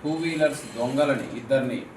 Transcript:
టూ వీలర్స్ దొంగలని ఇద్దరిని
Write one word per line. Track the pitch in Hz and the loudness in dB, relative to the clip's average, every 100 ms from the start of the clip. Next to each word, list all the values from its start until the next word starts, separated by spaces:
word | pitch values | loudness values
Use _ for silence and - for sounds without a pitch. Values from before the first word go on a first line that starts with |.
టూ | 143 160 | -2 -2
వీలర్స్ | 165 160 151 135 107 101 | -2 2 2 0 -10 -4
దొంగలని | 123 135 143 127 82 113 | 0 2 2 2 -2 -10
ఇద్దరిని | 113 131 127 110 82 | 0 2 2 -4 -8